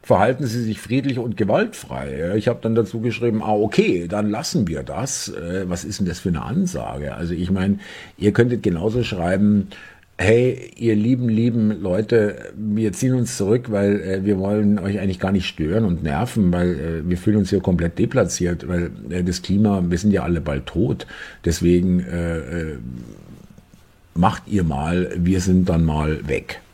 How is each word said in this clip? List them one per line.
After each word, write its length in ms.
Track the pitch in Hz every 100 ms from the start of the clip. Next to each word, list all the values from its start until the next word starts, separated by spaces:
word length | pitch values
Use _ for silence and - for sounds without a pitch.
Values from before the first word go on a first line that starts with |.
Verhalten 440 | - 98 110 131 139
Sie 160 | 117
sich 180 | 113 107
friedlich 380 | - 127 139 123
und 200 | 110 98
gewaltfrei.“ 800 | 101 135 226 - - 64 69 67
Ja, 160 | 85
ich 140 | 107 113
hab 120 | 117
dann 120 | 113
dazu 260 | 113 107 120
geschrieben, 420 | 117 110 120 107
„Ah, 120 | 110
okay, 520 | 107 107 - 214 92 85
dann 240 | 104 104
lassen 380 | 107 151 175 92
wir 140 | 78
das.“ 460 | 64 73 131 - -
Äh, 400 | 50 85 95 92
was 160 | 87
ist 160 | 82 104
denn 60 | 92
das 120 | 85
für 100 | 98
eine 140 | 80
Ansage? 720 | 57 143 180 117 55 67 71
Also 180 | 52 85
ich 180 | 85 87
mein, 300 | 95 95 98 - - - -
ihr 140 | 104
könntet 300 | 104 120 120
genauso 400 | 101 85 101 117
schreiben, 680 | 117 95 85 95 104 104 95 - - - _ -
„Hey, 520 | 92 113 123 - - -
ihr 180 | 117
lieben, 360 | 107 110 127 120
lieben 500 | 110 117 113 107 101
Leute, 720 | 95 92 104 117 104 85 50 -
wir 360 | 107 104 110
ziehen 220 | 90 131
uns 240 | 127 120 -
zurück, 320 | 98 123 123
weil, 300 | 101 101 101
äh, 240 | 82 95
wir 140 | 95 95
wollen 400 | 98 107 104 104
euch 220 | 90 101
eigentlich 200 | 98 92
gar 120 | 95
nicht 140 | 98 87
stören 400 | - 76 101 110
und 160 | 85
nerven, 500 | 78 71 120 113 90
weil, 260 | 87 90 78
äh, 300 | 80 82 82
wir 80 | 90
fühlen 220 | - 104
uns 120 | 95
hier 100 | 98
komplett 380 | 95 87 85 -
deplatziert, 680 | 117 131 92 - 87 87 76
weil, 220 | 87 87 - 53
äh, 140 | 90
das 180 | 90 87
Klima, 420 | - 98 107 101 87
wir 100 | 87
sind 120 | 104
ja 140 | 95
alle 180 | 82 85
bald 240 | 80 69 -
tot. 400 | 82 73 - - - - -
Deswegen... 560 | 85 80 87 87 92 90
Äh, 380 | 90 87 85 82
äh, 400 | 65 85 80 69 60 62 58 50 50 - - - _ - - _ _
macht 300 | 82 92 - -
ihr 180 | 101
mal, 480 | 85 69 76 90 90 -
wir 240 | 87 95
sind 280 | 92 92 92
dann 160 | 82
mal 420 | 82 76 76 78 73
weg.“ 340 | 64 - - -